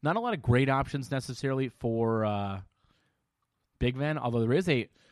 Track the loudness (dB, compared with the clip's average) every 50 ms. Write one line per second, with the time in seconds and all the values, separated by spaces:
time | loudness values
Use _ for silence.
0 | -2 -2 0 0 0 -2 -2 -2 2 4 4 4 4 4 2 0 0 -2 -4 -6
1 | -4 -4 -4 -4 -4 -6 -8 -4 -4 -2 0 0 -2 -4 -4 -4 -4 -2 0 2
2 | 2 2 2 2 2 0 0 0 -2 -4 -6 -8 -10 -14 _ _ _ _ _ _
3 | _ _ _ _ _ _ _ _ _ _ _ _ _ _ _ -2 -2 -2 0 0
4 | -2 -2 -2 -2 -2 -2 0 0 2 2 2 2 2 2 0 0 0 -4 _ _
5 | _ _